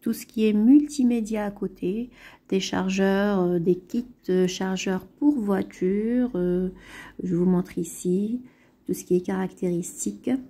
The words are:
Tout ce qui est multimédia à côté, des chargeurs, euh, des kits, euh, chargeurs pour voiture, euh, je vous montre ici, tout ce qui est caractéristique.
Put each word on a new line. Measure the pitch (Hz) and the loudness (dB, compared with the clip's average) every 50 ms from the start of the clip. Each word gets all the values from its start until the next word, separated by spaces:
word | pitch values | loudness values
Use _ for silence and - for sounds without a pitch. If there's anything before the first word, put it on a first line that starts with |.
Tout | - 226 226 | -2 -4 -4
ce | - - | -4 -8
qui | _ - 226 220 214 | _ -4 0 2 2
est | 208 | 4
multimédia | 208 214 226 277 302 294 294 - - 254 240 240 233 220 208 220 214 208 | 4 6 8 8 8 8 4 -2 0 2 2 2 0 -2 -2 -4 -4 -4
à | 202 | -4
côté, | 202 - - 190 190 - - 175 190 220 240 247 - - - - - - _ _ | -6 -6 -8 -8 -8 -6 -4 -4 -4 -4 -6 -8 -12 -20 -20 -20 -20 -20 _ _
des | - 190 | -2 -2
chargeurs, | 190 - - 185 185 190 190 196 190 196 196 196 202 208 202 190 | -2 -2 -4 -2 -2 -2 0 2 2 2 2 2 2 2 2 2
euh, | 180 175 175 175 | 2 2 2 0
des | 165 180 180 | 2 2 0
kits, | 175 - - - 233 240 - - _ _ - | 0 -2 -6 -6 -6 -6 -6 -12 _ _ 0
euh, | 185 185 185 180 | 2 2 2 2
chargeurs | 180 - 190 190 190 185 - 202 190 185 - - | 0 -2 -4 -4 -4 -4 -2 -2 -4 -4 -4 -10
pour | _ _ - 294 294 269 | _ _ 2 2 2 2
voiture, | 214 202 196 190 196 196 - - - 185 196 208 214 226 240 247 247 240 - | 0 0 0 0 0 -4 -6 -2 -2 0 0 0 0 0 0 0 0 0 0
euh, | 180 180 180 180 180 185 180 180 - - - - - - - - - - | -2 0 0 0 0 0 -2 -6 -8 -18 -20 -20 -18 -20 -20 -14 -10 -6
je | 185 180 | -2 0
vous | 170 180 | 2 4
montre | 185 180 175 180 - - - | 4 4 2 0 -2 -6 -8
ici, | 175 - - - - 180 180 185 202 214 233 247 - - _ _ _ _ _ _ _ | -8 -8 -8 -8 -2 -2 0 0 0 -2 -4 -6 -8 -12 _ _ _ _ _ _ _
tout | - - | -6 -6
ce | - - | -6 -2
qui | - 180 | 0 0
est | 180 | 0
caractéristique. | 180 - 196 185 190 180 - - - 180 175 170 180 - - - - 208 202 208 - - 262 269 254 - | 0 -2 -4 -4 -4 -6 -6 -4 -4 -2 -2 -2 -4 -8 -10 -8 -8 -8 -8 -8 -4 -4 -4 -4 -4 -10